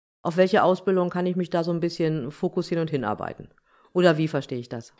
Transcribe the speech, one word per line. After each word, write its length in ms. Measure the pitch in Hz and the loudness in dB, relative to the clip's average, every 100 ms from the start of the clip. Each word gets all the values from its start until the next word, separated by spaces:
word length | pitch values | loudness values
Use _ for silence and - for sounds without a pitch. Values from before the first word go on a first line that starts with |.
| _ _ | _ _
auf 160 | - 170 | -2 2
welche 240 | 185 214 | 4 4
Ausbildung 480 | 165 185 - 185 175 | 4 2 2 0 0
kann 160 | 180 180 | -2 -2
ich 100 | 180 | -2
mich 140 | 175 | -2
da 120 | 170 | -2
so 100 | 165 | 0
ein 80 | 170 | -2
bisschen 500 | 170 170 160 156 127 | -2 0 0 0 -6
fokussieren 520 | - 185 180 170 165 | -4 -4 -4 -2 -4
und 80 | 160 | -2
hinarbeiten? 580 | 139 107 104 - - - _ _ _ _ | -2 -2 -4 -6 -10 -18 _ _ _ _
Oder 260 | 180 175 156 | 4 4 4
wie 100 | 156 | 0
verstehe 320 | 143 - 123 | -2 -4 -8
ich 80 | 120 | -8
das? 240 | 120 - | -10 -12